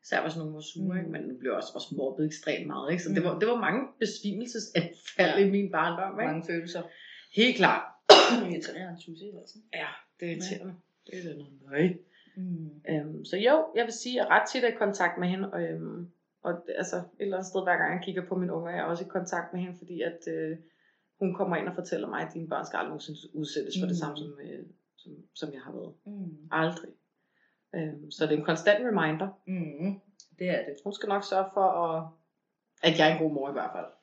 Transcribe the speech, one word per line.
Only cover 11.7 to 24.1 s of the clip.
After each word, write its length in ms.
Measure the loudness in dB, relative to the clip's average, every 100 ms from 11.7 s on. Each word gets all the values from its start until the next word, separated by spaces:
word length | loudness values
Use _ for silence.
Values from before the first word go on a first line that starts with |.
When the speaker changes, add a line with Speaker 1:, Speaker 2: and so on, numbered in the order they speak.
Speaker 1:
noget. 280 | 4 4 2 -10 _ _ -10
Speaker 2:
Mm. 340 | -6 -6 -8 -10 -2
Speaker 1:
Øhm, 340 | -2 -2 -8
så 120 | -4 2
jo, 300 | 6 6 4
jeg 100 | 0
vil 80 | -2
sige, 280 | -4 -4 -2
at 60 | 6
jeg 80 | 6
er 40 |
ret 80 | 6
tit 160 | 2
i 60 | 0 2
kontakt 400 | 0 2 0 2
med 100 | 0
hende, 240 | 0 -2
og, 100 | -4
øhm, 460 | -4 -4 -8 -10 -12 _ _ _
og 100 | -4 -4 -4
det, 80 | -4
altså, 180 | -4 -4
et 60 | -8 _
eller 180 | -4 -2
andet 120 | -2
sted, 120 | -2
hver 140 | 2 2
gang 180 | 2
jeg 80 | -2
kigger 180 | -4 -6 -4
på 60 |
min 160 | -2 -2
unge, 200 | -4 -4
er 40 | -4
jeg 80 |
også 200 | -4 -4
i 40 | -4
kontakt 440 | -4 -2 -4 -4
med 80 | -6
hende, 180 | -8 -10
fordi 220 | -12 -4
at, 180 | -4 -4 -6
øh, 280 | -4 -4 -6 -12 _ _ _ _ _
hun 160 | -2
kommer 220 | 0 0 0
ind 120 | -2
og 60 |
fortæller 340 | -6 -4 -4 -4
mig, 120 | -6
at 140 | -6
dine 140 | -8 -6
børn 180 | -6 -4
skal 100 | -4
aldrig 120 | -4
nogensinde 300 | -8 -12 -14 -12
udsættes 400 | -8 -6 -4 -4 -2
for 60 | -2
det 80 | -2
Speaker 2:
Mm. 60 |
Speaker 1:
samme, 140 | -4